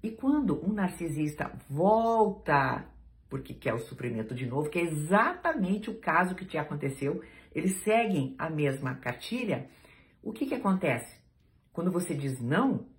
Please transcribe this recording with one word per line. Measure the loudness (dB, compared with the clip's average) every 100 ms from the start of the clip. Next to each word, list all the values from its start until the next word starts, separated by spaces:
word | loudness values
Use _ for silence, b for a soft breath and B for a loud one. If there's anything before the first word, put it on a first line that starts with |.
E | -8
quando | -2 2 4 4 0 0
um |
narcisista | 0 -2 -2 -4 -2 -2 -2 -8 -8 -8
volta, | 2 6 6 6 4 4 2 2 4 4 -2 -6 -18 -20 -20 _
porque | -10 -10
quer | -6 -2
o | -2
suprimento | -6 -8 -6 -6 -6
de | -6
novo, | -4 -2 -2
que | -2
é |
exatamente | 0 -2 2 4 4 0 -2 0 2 0 -2
o |
caso | -6 0 2 2
que | -2
te | -6 -4
aconteceu, | -4 -4 -4 -2 -2 -4 B B B
eles | 0 0 0
seguem | 2 4 4 2 0 -4
a | -4
mesma | 0 0 0 -4 -4
cartilha, | -6 -8 -6 -4 -2 -4 -6 B B B B B
o | -12
que | -6 -4
que |
acontece? | 0 2 2 2 0 -4 -18 _ _ _ _ _
Quando | -2 0
você | 0 -2
diz | -4 -4 -4
não | 0 2 2 0 -6